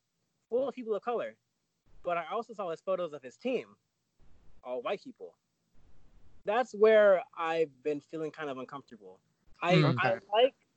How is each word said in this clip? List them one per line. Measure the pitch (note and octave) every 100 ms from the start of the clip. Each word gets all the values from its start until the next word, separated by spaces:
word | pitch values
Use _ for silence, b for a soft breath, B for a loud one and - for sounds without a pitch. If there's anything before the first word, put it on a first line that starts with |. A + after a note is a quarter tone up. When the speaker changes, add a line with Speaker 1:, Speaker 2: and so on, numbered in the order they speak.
| _ _ _ _ _
Speaker 1:
full | A#3 C#4
of |
people | - A3
of | G3
color, | - A3+ A#2 A2 _ _ _ _ _ -
but | F3 E3+
I | D#3+
also | G#3 A#3
saw | G#3 F#3
his | D#3+
photos | - F#3 F3
of | D3
his | B2+ -
team, | A#3+ A#3 G#2 G#2 _ _ _ _ - - - -
all | B2+ B2+
white | C3+ F3+
people. | C#3 - F2+ - _ _ _ - - - - - - -
That's | F#3 A3 B3+
where | G#3 G#3+ A3 G#3 F3+ - -
I've | E3 E3 D#3 B2+
been | D3+ D3
feeling | - D#3+ D#3
kind | D3 D3+
of | C3
uncomfortable. | B2+ C#3+ - A2+ F#2+ F#2 _ _ - -
I, | E3+ F3
Speaker 2:
Mm. | C#3+ B2
Speaker 1:
I | B2+
Speaker 2:
Okay. | A2+ -
Speaker 1:
like, | G#3 C4 - _